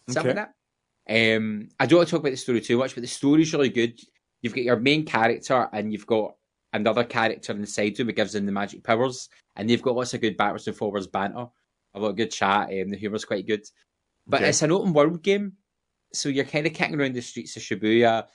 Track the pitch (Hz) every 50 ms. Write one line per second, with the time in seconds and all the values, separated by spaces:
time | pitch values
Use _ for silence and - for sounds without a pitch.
0 | _ - 127 - - - 135 202 214 - _ _ _ _ _ _ _ _ _ _
1 | _ - 110 113 113 113 110 110 110 107 107 104 107 - _ - 135 120 156 175
2 | 170 160 170 160 - 139 131 127 - - 123 110 110 - 120 120 131 131 - 127
3 | 120 120 - - - 139 147 156 160 156 165 147 139 120 101 117 117 120 120 -
4 | - _ _ _ _ _ _ _ - 117 - 135 120 120 123 107 117 135 147 156
5 | 151 156 - 113 113 117 117 - - - 139 123 110 - - 107 104 107 107 101
6 | - - 117 110 104 - - _ _ _ _ _ _ _ - 110 104 113 110 123
7 | 117 - - 120 113 113 - - - - 110 101 104 - - - 104 107 104 -
8 | 127 113 98 110 107 92 101 104 101 101 98 98 101 98 - - - - 117 113
9 | 127 131 123 - - - _ _ _ _ - 101 101 113 120 117 117 127 120 123
10 | 127 123 - 120 120 107 92 - 104 104 85 107 - 110 101 - 113 104 98 104
11 | 95 92 - 101 98 101 - 123 123 123 _ _ _ _ _ _ _ _ - 101
12 | 104 107 98 101 113 107 - - 104 95 98 104 95 - 95 95 95 98 101 98
13 | 104 101 104 107 - - 113 98 92 107 107 101 - - - _ _ _ _ _
14 | _ _ _ _ _ - 135 - - 147 143 - 160 151 165 196 - 196 156 147
15 | 143 160 175 165 - 196 196 202 202 196 185 _ _ _ _ _ _ _ _ _
16 | _ _ - - - 147 135 135 131 - - 151 143 170 165 - 165 - 165 147
17 | 139 131 127 123 117 - - 123 - - - - - - 110 95 107 107 110 117
18 | 117 117 113 113 104 - _